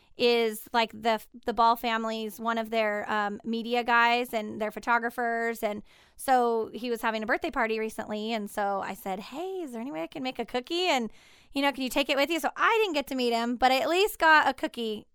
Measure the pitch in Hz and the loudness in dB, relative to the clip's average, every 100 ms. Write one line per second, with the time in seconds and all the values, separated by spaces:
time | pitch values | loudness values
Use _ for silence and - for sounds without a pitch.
0 | _ - 240 233 226 214 - 240 220 214 | _ 0 4 4 2 -2 -4 -2 -2 -2
1 | 226 214 - 240 - 233 226 233 240 226 | 0 0 -2 -10 -6 2 4 4 0 -2
2 | 226 220 220 214 226 226 220 226 214 208 | -2 -4 -6 -6 -4 -2 -2 0 0 -2
3 | - 214 208 208 226 226 226 240 233 233 | -2 -2 -2 -4 -4 -4 -2 -2 2 4
4 | 240 240 247 226 214 220 214 208 254 233 | 6 4 0 -4 -6 -6 -6 -6 0 0
5 | 233 240 233 233 233 226 214 208 - - | 0 -2 -2 -2 -2 -2 -4 -6 -12 -20
6 | _ - - 254 240 226 214 226 247 233 | _ -10 2 4 4 2 -2 -6 -6 -2
7 | 233 220 214 302 330 277 220 220 220 214 | -2 -2 -2 -2 0 -2 0 0 -4 -6
8 | 214 214 220 226 202 - 202 196 185 196 | -8 -6 -4 -4 -4 -4 -2 -2 -4 -8
9 | 196 190 190 262 370 381 302 233 247 311 | -8 -8 -8 -10 -8 -8 -8 -8 -8 -8
10 | 330 320 254 254 220 247 247 339 359 269 | -8 -6 -8 -6 -4 -4 -4 -2 0 0
11 | 220 - - - _ 277 285 269 262 - | -2 -10 -20 -20 _ -2 -2 0 -2 -2
12 | 285 277 277 330 277 - 359 440 427 294 | 0 0 2 0 -2 0 2 4 2 0
13 | - 269 240 233 233 240 254 262 254 349 | -2 -2 0 2 0 2 4 4 4 4
14 | 415 - 320 311 269 262 311 - 226 214 | 2 4 6 8 6 0 -4 -4 -4 -6
15 | - | -10